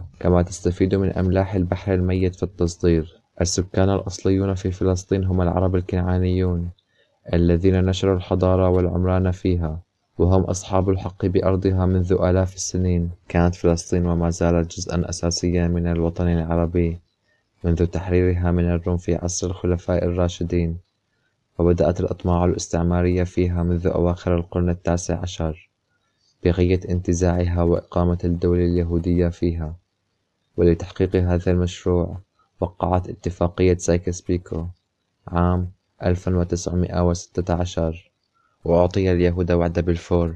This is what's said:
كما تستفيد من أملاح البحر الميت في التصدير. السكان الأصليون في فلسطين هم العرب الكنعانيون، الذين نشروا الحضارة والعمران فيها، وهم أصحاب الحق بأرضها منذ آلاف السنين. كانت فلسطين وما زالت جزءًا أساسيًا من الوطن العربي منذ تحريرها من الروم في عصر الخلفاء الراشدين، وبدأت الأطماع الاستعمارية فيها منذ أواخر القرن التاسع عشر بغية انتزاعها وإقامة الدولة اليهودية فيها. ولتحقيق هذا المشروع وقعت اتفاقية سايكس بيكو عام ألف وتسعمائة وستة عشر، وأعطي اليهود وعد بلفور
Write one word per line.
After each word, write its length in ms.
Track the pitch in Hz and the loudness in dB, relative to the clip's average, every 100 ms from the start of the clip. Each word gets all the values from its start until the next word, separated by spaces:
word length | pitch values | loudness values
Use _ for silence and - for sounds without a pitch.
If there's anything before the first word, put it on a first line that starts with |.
| - - | -12 -4
كما 220 | 90 87 | 2 2
تستفيد 520 | 87 - 90 90 95 | 2 -2 -4 0 0
من 180 | 98 95 | 2 0
أملاح 420 | - 92 92 95 | 0 0 0 0
البحر 400 | 98 90 95 - | -2 -2 -2 -2
الميت 400 | 92 90 92 92 | 0 0 0 -2
في 80 | 90 | -2
التصدير. 760 | 90 - 87 - 90 82 80 - _ - | -8 -2 -4 0 2 2 0 -12 _ -4
السكان 500 | 90 - 90 - 98 | -2 -2 -2 0 0
الأصليون 640 | 98 - - 95 95 98 | 0 -4 -4 0 0 0
في 160 | 92 95 | -2 -4
فلسطين 540 | 90 92 90 - 98 | -2 0 0 0 -2
هم 180 | 92 92 | 0 0
العرب 340 | 87 87 92 92 | 2 2 0 0
الكنعانيون، 960 | 90 92 90 90 90 90 90 87 87 - _ _ _ _ - | -2 -2 0 0 0 0 0 -2 -4 -10 _ _ _ _ -2
الذين 520 | 85 85 85 95 92 | 2 4 4 4 4
نشروا 320 | 92 92 98 92 | 2 2 2 0
الحضارة 520 | - 92 92 92 92 | 0 0 2 4 4
والعمران 640 | 90 90 90 92 92 92 | 2 2 0 0 2 0
فيها، 500 | 90 92 87 80 80 - _ _ - | 0 0 0 -2 -6 -14 _ _ 0
وهم 240 | 85 95 | 2 4
أصحاب 480 | 87 92 - 92 95 | 2 -4 -2 0 0
الحق 360 | 95 95 - 98 | -2 -4 -4 0
بأرضها 600 | 92 92 95 95 92 90 | 0 2 0 2 2 2
منذ 260 | 92 90 | 2 2
آلاف 420 | 90 90 92 92 | 2 2 2 0
السنين. 560 | - - 92 92 87 85 85 - | -4 -6 -2 0 0 -2 -8 -4
كانت 260 | 85 87 | 2 2
فلسطين 520 | 87 87 85 - 92 87 | 2 0 0 0 0 0
وما 240 | 85 85 | 0 0
زالت 460 | 82 85 85 82 - | 0 2 2 0 -6
جزءًا 320 | 87 87 85 | -6 -4 -4
أساسيًا 600 | 90 85 85 87 87 87 | -4 -4 -2 -2 0 0
من 180 | 87 85 | 0 0
الوطن 420 | 85 82 85 87 | 0 -2 0 0
العربي 680 | 85 82 85 82 87 85 85 _ _ _ _ _ _ | 0 0 0 0 0 -2 -4 _ _ _ _ _ _
منذ 220 | 87 82 87 | -2 0 0
تحريرها 640 | 90 90 90 90 87 87 | -2 0 2 2 2 0
من 200 | 87 87 | 2 2
الروم 260 | 85 87 87 | 0 -2 -4
في 180 | - | -2
عصر 320 | 85 87 - 90 | -2 -2 -4 -6
الخلفاء 580 | 90 92 87 - 90 | -4 -2 -2 0 -2
الراشدين، 720 | 87 87 87 - 85 90 85 87 _ _ _ _ _ _ _ - | 0 0 -2 -2 -4 -2 -2 -4 _ _ _ _ _ _ _ 0
وبدأت 420 | 85 85 80 90 | 2 4 2 0
الأطماع 440 | 90 87 92 85 | -2 -2 0 2
الاستعمارية 800 | 90 - - 85 87 87 90 90 | 2 0 -4 -2 0 2 2 0
فيها 380 | 90 - 90 87 | -2 0 0 0
منذ 240 | 85 87 90 | 0 0 0
أواخر 500 | 82 87 87 92 85 | 0 0 0 0 -2
القرن 340 | 82 90 90 | -2 -2 -2
التاسع 500 | 87 - 87 - 87 | -2 -2 -2 -2 -6
عشر 480 | 87 - 80 78 _ _ _ _ _ _ _ _ | -6 -6 -6 -8 _ _ _ _ _ _ _ _
بغية 360 | 90 87 90 90 - | -2 2 2 0 -2
انتزاعها 760 | 90 92 85 87 87 87 87 | -4 -2 0 2 2 0 0
وإقامة 560 | 85 85 - 90 87 87 | 2 0 -2 -2 0 0
الدولة 400 | 87 85 87 87 | -2 0 0 2
اليهودية 640 | 87 87 85 85 87 87 87 | 2 0 0 -2 0 0 0
فيها. 480 | 85 87 82 80 85 _ _ _ _ _ _ _ - | 0 -4 -2 -6 -10 _ _ _ _ _ _ _ 0
ولتحقيق 600 | 87 85 - - 92 92 | 2 2 -2 -4 0 0
هذا 360 | 90 90 90 | 2 0 0
المشروع 680 | 90 87 - 92 90 87 92 - _ _ - | 0 0 -2 0 0 0 -6 -16 _ _ -8
وقعت 480 | 87 - 90 90 87 | -8 -4 -2 -2 -4
اتفاقية 680 | - 87 - 87 - 92 90 | -8 -8 -2 -4 0 0 2
سايكس 440 | - 87 90 87 | 0 -2 -2 -8
بيكو 460 | - 87 - 85 85 - _ _ _ _ - | -4 -6 -4 -8 -8 -14 _ _ _ _ -6
عام 420 | 85 87 90 90 - _ - | 0 2 2 -4 -10 _ -6
ألف 260 | 98 90 - | -2 -2 0
وتسعمائة 800 | 92 87 85 90 87 87 87 87 | 0 0 -2 -4 -2 -2 0 0
وستة 460 | 85 - - 87 | 0 -4 -6 -2
عشر، 560 | 85 87 - 82 85 _ _ _ _ _ _ | -2 -2 -2 -4 -4 _ _ _ _ _ _
وأعطي 480 | 82 85 87 104 95 | 2 4 4 2 2
اليهود 400 | 90 87 87 90 | 2 2 2 0
وعد 280 | 87 85 85 | 2 2 0
بلفور 540 | 85 85 - 87 82 | -2 -2 0 0 0